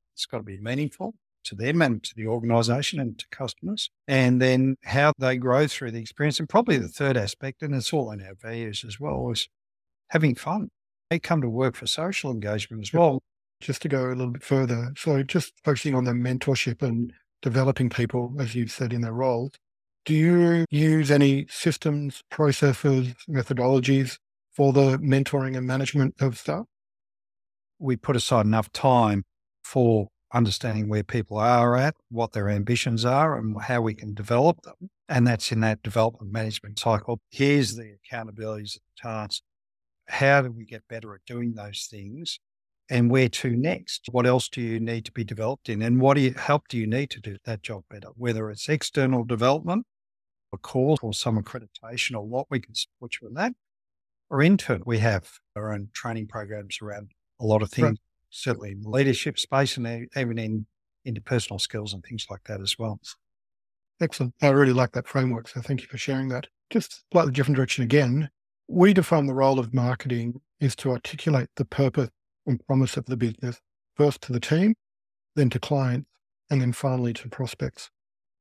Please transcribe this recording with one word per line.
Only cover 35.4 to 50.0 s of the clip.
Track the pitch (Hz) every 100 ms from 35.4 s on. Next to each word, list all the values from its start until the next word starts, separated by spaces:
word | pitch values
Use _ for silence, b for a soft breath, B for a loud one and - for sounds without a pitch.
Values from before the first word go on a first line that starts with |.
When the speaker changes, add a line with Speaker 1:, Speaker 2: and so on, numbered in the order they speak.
| -
Speaker 1:
in | 113
that | 110 107
development | 110 113 113 - 101
management | 110 110 104 104 104
cycle. | 117 107 - 117 _
Here's | - 139 143 117 110
the | 110 101 -
accountabilities | 120 110 107 110 107 104 -
and | _ _
tasks. | 117 110 104 - _ _ _ _ _ _ -
How | - 139 139
do | 127
we | 117
get | 107 113 _
better | 113 107
at | 98 -
doing | 120 120
those | 110 104 101 -
things? | 107 98 131 165 - _ _ _ _ _
And | 127 120
where | 131 127
to | - 131 117
next? | 147 - - - -
What | 123 123
else | 127 -
do | -
you | 117 113
need | 113 117 107
to |
be | -
developed | 104 104 110 139 -
in? | 107
And | 113 127
what | 131
do | 143
you, | 131
help | 123 - 147 -
do | 120
you | 107
need | 123 139
to | -
do | 107 98
that | - 110
job | - 104 -
better? | 107 101 113
Whether | 120 113 107
it's | 104 -
external | 151 - 147 131 127
development, | 117 113 123 151 160 196 - _